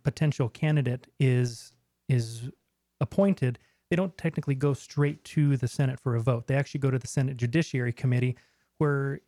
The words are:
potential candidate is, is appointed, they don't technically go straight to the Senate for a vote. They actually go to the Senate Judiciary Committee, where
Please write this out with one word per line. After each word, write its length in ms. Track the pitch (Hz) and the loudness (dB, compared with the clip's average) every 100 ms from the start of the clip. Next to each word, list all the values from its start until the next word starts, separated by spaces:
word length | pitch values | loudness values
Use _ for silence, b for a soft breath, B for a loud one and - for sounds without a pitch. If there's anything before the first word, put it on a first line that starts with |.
potential 460 | 143 - 156 - 120 | -4 0 -2 0 -4
candidate 580 | - 151 151 123 123 - - | 0 0 2 0 -4 -8 0
is, 520 | 135 123 123 113 - _ _ _ - | 2 4 0 -4 -18 _ _ _ 0
is 420 | 123 113 117 123 - _ _ _ - | 0 0 -8 -12 -14 _ _ _ -6
appointed, 580 | - - 196 185 127 123 _ _ - | -2 2 2 2 -2 -4 _ _ -2
they 60 | 175 | -2
don't 200 | 190 - | -2 -4
technically 380 | 165 156 143 131 | -4 -2 -2 0
go 180 | 143 | 0
straight 480 | 135 - 143 143 - | 0 -4 0 0 -2
to 320 | - 156 143 131 | -4 2 2 2
the 120 | 123 | 0
Senate 320 | - 131 127 | 0 -2 0
for 160 | 131 117 | -2 0
a 40 | |
vote. 260 | 120 117 - | 0 -2 0
They 80 | 135 | -2
actually 240 | 139 143 | 0 -2
go 100 | 135 | 0
to 80 | 127 | -2
the 80 | - | -2
Senate 300 | 147 135 123 | -2 -2 -2
Judiciary 560 | 120 123 - 127 123 | 0 0 0 -2 -2
Committee, 440 | - 131 123 127 - b b b - | -2 0 2 0 -4 b b b -2
where 420 | 151 139 139 143 | 0 2 -2 -6